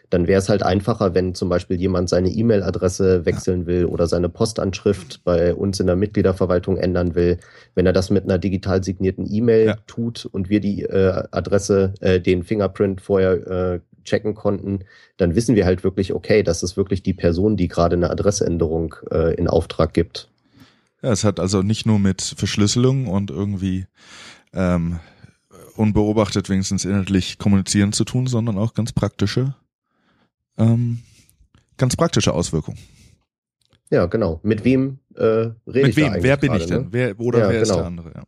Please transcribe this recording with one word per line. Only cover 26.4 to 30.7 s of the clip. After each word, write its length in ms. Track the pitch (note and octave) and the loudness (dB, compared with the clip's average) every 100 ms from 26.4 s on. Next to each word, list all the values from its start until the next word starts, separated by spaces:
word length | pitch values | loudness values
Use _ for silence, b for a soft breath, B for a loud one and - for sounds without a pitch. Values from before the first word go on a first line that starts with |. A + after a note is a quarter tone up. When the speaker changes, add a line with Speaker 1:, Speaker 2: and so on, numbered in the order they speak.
| F2+ | -2
Speaker 2:
wenigstens 340 | F#2+ F#2+ G2 | -2 -2 -4
inhaltlich 540 | F2+ G2 F#2 F#2+ - - | -2 -2 2 0 0 -2
kommunizieren 540 | G#2+ G2 F#2 G2+ G2+ | 2 2 2 2 2
zu 100 | - | 0
tun, 220 | A2+ B2+ B2+ | -2 0 -2
sondern 320 | A#2+ A#2 G2 | -2 -2 -2
auch 160 | A2+ | -2
ganz 180 | - A2+ | -2 -4
praktische, 640 | - G2+ - G2 - C3+ C3+ _ _ _ _ _ _ _ _ _ - | -2 -2 -2 -2 0 -2 -6 _ _ _ _ _ _ _ _ _ 0
ähm, 400 | A2+ | 2